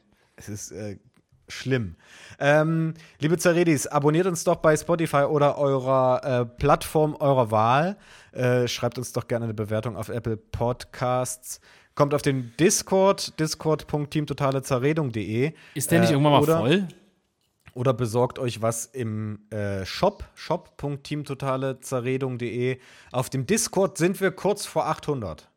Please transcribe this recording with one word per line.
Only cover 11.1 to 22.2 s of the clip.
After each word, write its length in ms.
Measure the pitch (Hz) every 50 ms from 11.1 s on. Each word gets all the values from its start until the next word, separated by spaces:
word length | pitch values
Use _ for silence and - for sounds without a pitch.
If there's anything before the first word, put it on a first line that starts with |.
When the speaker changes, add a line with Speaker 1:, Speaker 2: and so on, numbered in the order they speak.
| 127 127 127 - - - - - - - _ - - - _ _ -
Speaker 1:
Kommt 180 | - 147 143 147
auf 80 | 143 -
den 300 | 147 135 131 123 117 - -
Discord, 800 | 156 220 214 - - - 190 190 190 196 196 196 - - - -
discord 460 | 156 156 - - - 160 156 147 -
punkt 240 | - - 147 147 139 -
team 140 | 156 147
totale 360 | - 143 - 147 135 135 135 131
zerredung 440 | - 139 123 123 147 160 160 151
punkt 100 | 131 110
de. 380 | 110 98 92 110 117 135 156 156 - - - -
Speaker 2:
Ist 160 | 151 127 -
der 100 | 170 170
nicht 100 | - -
Speaker 1:
Äh, 20 | 156
Speaker 2:
irgendwann 200 | 139 147 151 147
mal 100 | 135 147
Speaker 1:
oder 160 | 151 160 165
Speaker 2:
voll? 280 | 107 123 160 202 196 160 - - _ _ _ _ _ _ _ _ _ _ _ _ _ - -
Speaker 1:
oder 200 | 127 123 135 127
besorgt 440 | 113 123 110 107 123 123 123 - -
euch 220 | 135 123 104 104 110
was 220 | 113 117 - -
im, 540 | - - 131 120 113 107 107 110 107 107 - - -
äh, 340 | 110 104 104 101 98 98 95
Shop, 380 | - - - - 202 214 - - - _
shop 420 | - - - 156 170 - - _
punkt 280 | - - 143 143 139 -
team 200 | - 147 147 143
totale 560 | - 139 120 143 139 131 131 135 135 135 131
zerredung 520 | - - 135 127 117 127 131 131